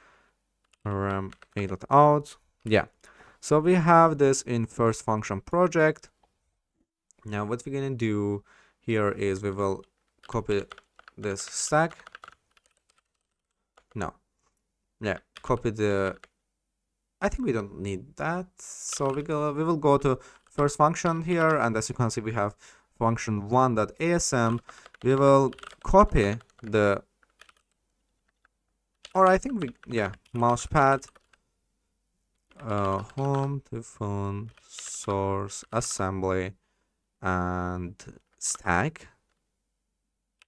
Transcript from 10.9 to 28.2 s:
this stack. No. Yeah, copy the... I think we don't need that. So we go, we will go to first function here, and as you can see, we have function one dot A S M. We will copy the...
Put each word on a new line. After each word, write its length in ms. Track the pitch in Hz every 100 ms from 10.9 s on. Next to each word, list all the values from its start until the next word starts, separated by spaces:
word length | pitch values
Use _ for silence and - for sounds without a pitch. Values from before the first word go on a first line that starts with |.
| _ - -
this 240 | 104 98
stack. 680 | - - - 151 165 - - - - _ _ _ _ _ _ _ _ _ _ _ _ _ _ _ _ 113
No. 160 | 90 - _ _ _ _ _ _ _ -
Yeah, 180 | 107 90 _ -
copy 280 | - 123 120
the... 460 | 110 107 98 95 92 - _ _ _ _ _ _ _ _ -
I 80 | 196
think 180 | - 240
we 60 |
don't 280 | 113 98 78
need 360 | 98 95 127 -
that. 300 | 147 175 185 _
So 540 | - - - - 139
we 100 | 135
go, 300 | 151 151 151
we 120 | 143
will 140 | 160 160
go 180 | 147 143
to 200 | 143 127 - -
first 320 | _ - 143 -
function 460 | 151 170 175 165
here, 340 | 165 175 160 151
and 200 | 117 110
as 120 | -
you 60 |
can 160 | - 117
see, 100 | 113
we 120 | 110
have 220 | 113 101 - - - _ -
function 500 | 113 113 - 107 101
one 260 | 123 131
dot 180 | 110 104 -
A 140 | 165
S 200 | 175 -
M. 280 | 127 117 117 - - - -
We 120 | 123
will 380 | 135 139 139 135 - - -
copy 540 | - 190 208 156 101 113 - _
the... 400 | 110 107 104 98 - _ _ _ _ _ _ _ _ _ _ _